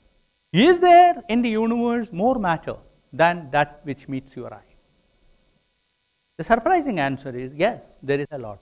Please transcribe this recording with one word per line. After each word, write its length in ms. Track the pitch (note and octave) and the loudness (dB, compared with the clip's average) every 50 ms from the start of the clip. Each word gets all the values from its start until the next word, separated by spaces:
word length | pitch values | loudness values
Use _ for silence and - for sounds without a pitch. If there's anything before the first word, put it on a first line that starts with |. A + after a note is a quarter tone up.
| _ _ _ _ _ _ _ _ _ _ | _ _ _ _ _ _ _ _ _ _
is 280 | - F3 B3 F4 F#4 F4 | 0 4 4 4 4 4
there 440 | F4+ F4+ E4+ F4 F4+ F4 F4 B3 - - | 6 6 8 8 8 6 4 0 -4 -4
in 120 | A3 A#3+ | -2 -2
the 80 | A#3+ A#3+ | -2 -2
universe 600 | G#3+ A3 A3+ A3+ A#3 A#3+ A#3 A#3+ A#3 A#3+ A3 - | -2 -2 -2 -2 -2 -2 -2 -2 -2 -4 -4 -6
more 240 | - E3+ G3+ B3 C4 | -6 -2 -2 0 0
matter 400 | B3 G3+ F3 E3 D3+ - C#3 A2 - - _ _ _ _ _ - | 0 -2 -2 -4 -4 -6 -8 -12 -12 -14 _ _ _ _ _ -2
than 360 | B2+ D#3+ E3+ F3 F3 D#3+ C3 | 0 0 0 0 -2 -8 -4
that 280 | C#3 D3 D3 D3 - - - | -2 -2 -2 -2 -4 -12 -12
which 240 | D3+ C3 - - - | -12 -12 -12 -10 -10
meets 260 | C3+ C3 C3 _ - | -10 -10 -10 _ -16
your 180 | B2+ A#2+ A#2 A2 | -16 -16 -16 -16
eye?" 180 | G2+ _ _ _ _ _ _ _ _ _ _ _ _ _ _ _ _ _ _ _ _ _ _ _ _ _ _ _ _ _ _ _ _ _ _ _ - | -20 _ _ _ _ _ _ _ _ _ _ _ _ _ _ _ _ _ _ _ _ _ _ _ _ _ _ _ _ _ _ _ _ _ _ _ -10
The 60 | D#3+ | -2
surprising 560 | - A3+ A#3 - E4+ F#4+ F4 D4 C#4+ G#3 E3 | 0 0 0 2 2 0 0 0 -2 -2 -2
answer 300 | C#3 C#3 C3+ C3 - C#3+ | -2 -2 -4 -6 -8 -12
is 240 | A#2+ B2+ B2+ B2+ C#3+ | -12 -10 -12 -10 -6
yes, 260 | D3 F3 A3+ A#3 - - _ _ _ - | -2 -2 -2 -2 -6 -14 _ _ _ -6
there 160 | C3+ C#3 C#3+ | -4 -4 -4
is 80 | C#3+ - | -4 -8
a 60 | D3+ C3+ | -10 -12
lot 220 | A#2 G#2+ G2+ F#2+ | -12 -14 -16 -18